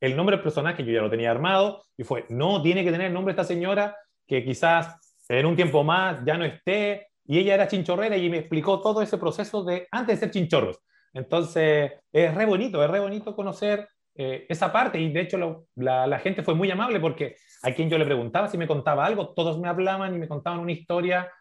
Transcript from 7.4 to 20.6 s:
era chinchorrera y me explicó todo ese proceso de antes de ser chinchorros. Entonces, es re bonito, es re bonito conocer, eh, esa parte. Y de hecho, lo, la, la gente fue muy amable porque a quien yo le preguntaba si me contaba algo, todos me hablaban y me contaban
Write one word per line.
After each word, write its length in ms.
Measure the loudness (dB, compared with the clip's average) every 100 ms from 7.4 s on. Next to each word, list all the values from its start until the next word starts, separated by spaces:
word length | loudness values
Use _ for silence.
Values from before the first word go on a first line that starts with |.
| 4
era 120 | 4 2
chinchorrera 500 | 0 0 0 0 0
y 140 | 0
me 80 | -2
explicó 420 | -2 -2 0 0
todo 220 | 2 0
ese 160 | 0 -2
proceso 460 | -2 -4 -6 -4
de 240 | -4 -4 -4
antes 300 | -6 0 0
de 60 | 0
ser 40 |
chinchorros. 480 | -2 2 2 0 -6 _ _ _
Entonces, 800 | -14 -2 -2 0 2 4 4 2 -4 _
es 220 | 2 2
re 100 | 2
bonito, 400 | 2 2 0 2
es 60 | 2
re 100 | 2
bonito 340 | -2 -6 -8
conocer, 540 | -6 -6 -4 -2 -2 -4 _ _
eh, 320 | -8 -6 -6 -6
esa 220 | -2 2
parte. 300 | 2 2 0
Y 100 | -2
de 120 | 0
hecho, 160 | -2 -2
lo, 280 | -4 -6 -14
la, 320 | -4 0 2 2
la 120 | 0
gente 220 | -2 -2
fue 120 | 0
muy 160 | 2 2
amable 300 | 0 0 0
porque 340 | -2 -2 -6 -8 _ -6
a 100 | -4
quien 180 | 0 0
yo 80 | 2
le 60 |
preguntaba 420 | 2 0 0 -2 -2
si 100 | -2
me 100 | -2
contaba 360 | 0 2 2
algo, 280 | 2 0 -4
todos 260 | -2 -2 -2
me 100 | -4
hablaban 460 | -2 0 -2 -4
y 40 | -6
me 100 | -6
contaban 320 | -6 -6 -6